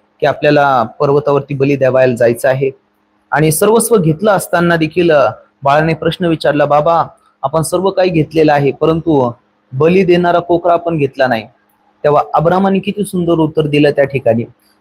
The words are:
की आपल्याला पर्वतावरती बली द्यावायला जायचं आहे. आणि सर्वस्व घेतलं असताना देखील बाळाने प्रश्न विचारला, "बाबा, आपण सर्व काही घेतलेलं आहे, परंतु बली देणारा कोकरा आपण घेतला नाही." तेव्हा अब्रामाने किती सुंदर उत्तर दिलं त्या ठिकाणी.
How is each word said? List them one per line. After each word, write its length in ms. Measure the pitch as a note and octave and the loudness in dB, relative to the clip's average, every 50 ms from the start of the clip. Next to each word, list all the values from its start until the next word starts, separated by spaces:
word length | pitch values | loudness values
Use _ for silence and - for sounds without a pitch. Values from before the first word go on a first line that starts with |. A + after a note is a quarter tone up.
| _ _ _ _ | _ _ _ _
की 60 | - | -2
आपल्याला 580 | C#3+ C3 - - D3 D3 D3 C#3+ C#3 C3+ B2+ A2+ | -2 -2 0 0 2 2 4 2 2 2 0 0
पर्वतावरती 720 | A2 - - D3 C#3 C#3 D3 D3 D3 C#3+ C#3 C#3 - D3 | -2 -4 -4 -2 0 0 0 0 0 0 0 -2 -4 -4
बली 220 | C3+ C#3 C#3 C#3+ | -2 -2 -2 0
द्यावायला 400 | C3 C3+ C3 B2 C3 C3 C3 B2 | 0 0 2 2 2 2 2 2
जायचं 340 | A2 B2 A#2 A#2+ A#2+ - C#3 | 2 2 0 0 0 0 -2
आहे. 220 | C3 C3+ C#3 C3+ C3+ _ _ _ _ _ _ _ _ _ _ - | 0 0 -2 -4 -4 _ _ _ _ _ _ _ _ _ _ -4
आणि 200 | - C#3 D3+ D#3+ | -2 0 2 0
सर्वस्व 460 | D3+ - G3+ G3+ A3 A#3 A3+ - A#3 A3 | 0 0 2 2 2 2 2 2 0 2
घेतलं 340 | E3 D#3+ D#3 D#3 G3 A3 | 2 0 -2 0 0 0
असताना 440 | G3+ F3+ - - - E3+ E3+ F3 E3+ | 0 0 -2 -2 -2 0 0 0 0
देखील 360 | E3 D#3+ D#3 - F3+ F3 E3+ D#3 D3 B2+ G#2+ G#2 - - _ _ _ - | 0 -2 -2 -2 0 0 2 2 2 2 0 -2 -6 -14 _ _ _ -2
बाळाने 300 | C#3 C#3 D3+ D#3 E3 D#3+ | 0 2 2 2 0 -2
प्रश्न 320 | D#3 - E3 D#3+ - F#3 | -2 -4 -6 -4 -2 -2
विचारला, 400 | E3+ E3 D3+ - D#3+ C#3+ D3 D3 | -2 -2 -2 -2 -2 0 0 0
"बाबा, 380 | C#3 C#3+ D3 D3+ E3 E3+ E3 D3 C#3+ - _ _ _ _ _ | 2 2 2 2 2 0 0 -2 -4 -8 _ _ _ _ _
आपण 200 | - C#3 D3+ D#3+ | -8 -4 -4 -4
सर्व 280 | D#3 - - F3 F#3 G3 | -4 -2 -2 -2 -2 -2
काही 200 | F#3+ - F#3 F#3 | 0 0 0 0
घेतलेलं 440 | E3+ D#3+ C#3+ - - D#3 D#3 D3+ D3 | 0 -2 -2 -2 0 2 2 2 2
आहे, 180 | D3 C#3+ C#3 | 2 0 0
परंतु 600 | C3 - D3+ D#3 D#3+ E3 D#3 E3 D#3+ C#3 B2+ A#2+ A2+ - _ _ _ _ _ _ | -2 0 0 0 0 0 0 0 0 0 0 -2 -4 -8 _ _ _ _ _ _
बली 320 | - C3 D3 E3 F3 G3 F#3+ | -4 -2 0 2 2 2 2
देणारा 360 | E3+ F3 F3 F3+ F3 F3 F3 | 2 2 2 2 0 0 0
कोकरा 340 | E3+ - F3 E3+ F3 F3+ E3+ | 0 -2 -2 -2 0 0 0
आपण 240 | E3+ E3+ E3+ E3+ D#3 | 0 -2 -4 -4 -2
घेतला 300 | C#3+ C3 - - C3+ B2+ | -2 -4 -2 -2 -2 0
नाही." 160 | A#2+ A2+ G#2 - _ _ _ _ _ _ _ _ _ _ - | 0 -2 -6 -8 _ _ _ _ _ _ _ _ _ _ -2
तेव्हा 200 | D3+ D3 D3 - - - | 0 2 0 0 0 -2
अब्रामाने 460 | D3+ D#3 E3 F3+ F#3 G3 F#3+ G3 F#3+ | 0 0 0 0 0 0 0 0 -2
किती 260 | F#3+ - G3+ - G3+ | -2 -4 -6 -6 -6
सुंदर 280 | - - F3+ F3 E3 E3+ | -6 -4 -4 -2 0 0
उत्तर 340 | D#3+ D#3+ D#3 D#3 - D#3 C#3+ | 0 0 -2 -2 -2 -2 0
दिलं 240 | C#3+ D3 D3 D3 | 0 2 2 2
त्या 140 | C#3+ - C#3 | 2 0 -2
ठिकाणी. 380 | C3+ C#3 C3 - A#2 A2+ A#2 A#2 - - _ _ _ _ _ | -2 -2 -2 0 0 0 0 -2 -8 -12 _ _ _ _ _